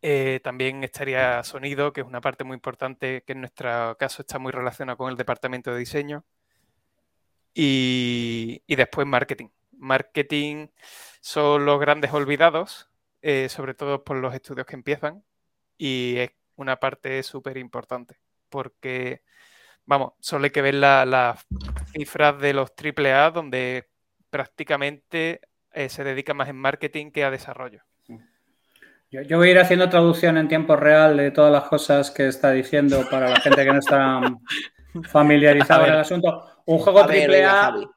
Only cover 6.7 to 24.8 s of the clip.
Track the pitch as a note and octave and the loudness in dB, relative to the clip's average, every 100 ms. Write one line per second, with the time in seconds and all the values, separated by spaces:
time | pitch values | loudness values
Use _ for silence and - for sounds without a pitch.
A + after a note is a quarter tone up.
6.7 | _ _ _ _ _ _ _ _ - D3 | _ _ _ _ _ _ _ _ -4 -2
7.7 | C3+ B2+ B2+ B2 A#2+ A#2 A2+ A2+ A#2 _ | 0 -2 -2 -4 -6 -6 -8 -10 -14 _
8.7 | C#3 B2+ - C#3 B2+ - - A2+ _ _ | -2 -2 -2 -4 -4 -4 -12 -16 _ _
9.7 | _ C3 C3+ C3+ - C#3+ D3 D3 D3+ D3+ | _ -4 -4 -4 -8 -4 -4 -6 -10 -16
10.7 | _ - - - _ - - D3 D3 C#3+ | _ -20 -20 -20 _ -10 -2 2 2 2
11.7 | D3 C#3+ D3 C#3 D3 C#3 C#3+ E3 D#3 F#3+ | 0 2 0 0 -4 -4 2 2 2 -8
12.7 | - _ _ _ _ D#3 C#3 C3 - C3+ | -14 _ _ _ _ -4 -4 -4 -8 -12
13.7 | C3 C#3+ C#3 - C3+ C3 C3 _ C3 B2+ | -10 -8 -8 -8 -8 -8 -10 _ -14 -14
14.7 | C3+ B2 D3 D3+ F#3 _ _ _ _ _ | -14 -8 -6 -6 -12 _ _ _ _ _
15.7 | _ C#3+ C3 B2 B2 B2 _ _ - C3+ | _ -8 -6 -4 -4 -6 _ _ -16 -8
16.7 | C3 C3+ C3+ C3+ C3 C3 C3+ C3+ C3 B2 | -6 -6 -8 -10 -10 -10 -14 -14 -14 -14
17.7 | B2 - B2+ A#2+ _ _ _ _ C#3 B2+ | -16 -12 -14 -14 _ _ _ _ -12 -12
18.7 | _ C3+ B2+ B2+ C3 _ _ _ _ _ | _ -10 -8 -8 -12 _ _ _ _ _
19.7 | _ _ C#3 C3 _ - D3 C#3+ D3 C#3 | _ _ -8 -8 _ -10 -6 -4 -2 -2
20.7 | C#3 C#3 C3+ B2+ C3 B2 A2 _ - - | 2 4 4 2 0 -2 -6 _ -12 -10
21.7 | - - D#3 D3 - D3 C#3 C#3+ C#3 C3 | -12 -12 -14 -12 0 0 2 -2 -2 -6
22.7 | - D3+ C#3 C#3 C3+ D3+ E3+ D3+ B2+ B2+ | -8 -10 -2 0 4 2 0 -8 -6 -6
23.7 | B2+ - _ _ _ _ B2 C3 _ D#3 | -8 -12 _ _ _ _ -10 -10 _ -6
24.7 | C#3+ | -4